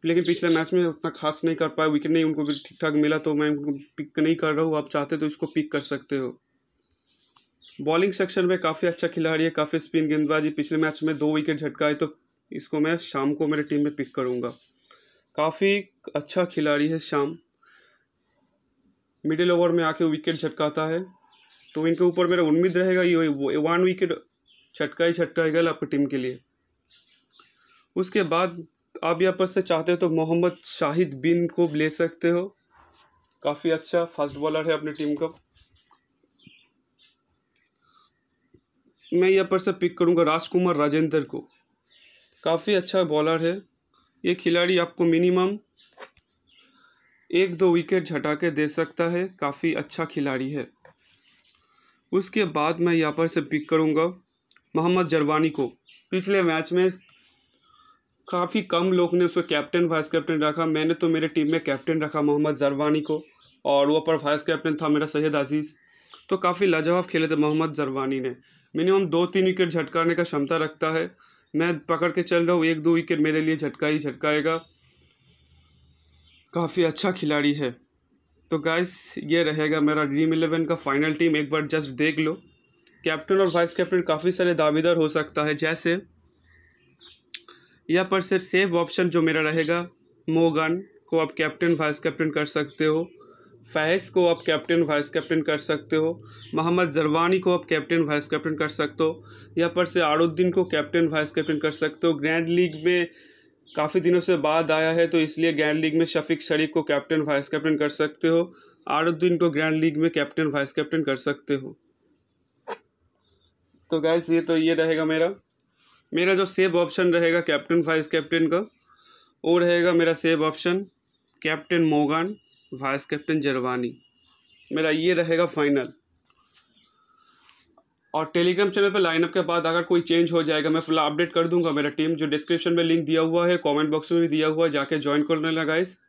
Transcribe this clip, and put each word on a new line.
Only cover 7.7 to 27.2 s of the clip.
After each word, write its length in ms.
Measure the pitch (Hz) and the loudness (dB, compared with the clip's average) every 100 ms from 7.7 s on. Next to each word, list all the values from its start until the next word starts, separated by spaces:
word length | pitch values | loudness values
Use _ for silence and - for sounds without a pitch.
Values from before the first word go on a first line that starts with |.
| - | -6
बॉलिंग 320 | 143 165 196 | 0 2 2
सेक्शन 320 | 180 185 196 180 | 0 -2 0 2
में 120 | 185 | 2
काफ़ी 280 | 170 156 175 | 0 0 -2
अच्छा 200 | 170 170 | 0 -4
खिलाड़ी 360 | 170 160 160 | -2 0 0
है, 60 | 160 | 0
काफ़ी 280 | 160 151 165 | 0 -2 -2
स्पिन 280 | - 165 156 | -2 -2 0
गेंदबाजी, 420 | 156 151 156 156 | 0 2 0 0
पिछले 260 | 151 147 156 | -4 -4 0
मैच 240 | 156 151 | -2 -2
में 140 | 156 151 | -4 0
दो 160 | 151 156 | 0 0
विकेट 220 | 151 147 | -2 -2
झटकाए, 360 | 147 123 151 | -4 -2 -2
तो 220 | 147 156 - _ _ _ | 0 -4 -6 _ _ _
इसको 280 | - - 156 | -14 -8 -2
मैं 160 | 156 165 | 0 0
शाम 340 | - 139 139 | -4 -4 -2
को 140 | 147 151 | -2 -2
मेरे 160 | 151 | -2
टीम 200 | 147 147 | -2 -2
में 100 | 147 147 | -2 -4
पिक 180 | 131 - | -8 -4
करूँगा। 380 | 127 123 120 - _ _ _ - _ _ _ - | -4 -4 -6 -10 _ _ _ -20 _ _ _ -4
काफ़ी 380 | 156 156 196 202 196 _ - 147 | -4 0 0 0 -4 _ -10 -8
अच्छा 300 | 147 - 180 | -6 -2 -2
खिलाड़ी 420 | 175 151 147 151 | -2 0 0 0
है 120 | 160 | -2
शाम, 360 | - 147 143 165 _ _ _ _ _ _ _ _ _ _ _ _ _ _ _ _ _ _ | -4 -2 -2 -6 _ _ _ _ _ _ _ _ _ _ _ _ _ _ _ _ _ _
मिडिल 280 | 147 156 180 | -4 0 2
ओवर 200 | 175 175 | 2 2
में 120 | 170 | 2
आके 220 | 160 156 165 | 0 0 0
विकेट 300 | 151 156 165 | 0 -2 -4
झटकाता 500 | 156 - 151 147 156 | -4 -2 -2 -2 -4
है, 160 | 165 185 _ _ _ _ - _ - | -4 -6 _ _ _ _ -20 _ -4
तो 120 | 160 | -2
इनके 160 | 170 | 2
ऊपर 240 | 180 170 175 | 2 2 0
मेरा 160 | 180 160 | 2 2
उम्मीद 320 | 151 180 175 | 2 2 2
रहेगा 260 | 185 185 | 0 2
ये 240 | 180 170 160 139 139 151 | 2 2 0 -2 -2 0
वन 240 | 151 170 | 0 2
विकेट 340 | 185 185 185 - - _ _ _ _ - | 0 0 -2 -4 -10 _ _ _ _ -8
झटका 300 | 147 - 170 | -6 0 0
ही 80 | |
झटकाएगा 560 | 170 165 165 160 156 165 | 2 -2 0 0 2 0
आपकी 160 | 160 160 | 0 -4
टीम 180 | 143 143 | 0 0
के 120 | 139 | -2
लिए। 220 | 127 127 _ _ _ _ _ - _ _ | -4 -8 _ _ _ _ _ -20 _ _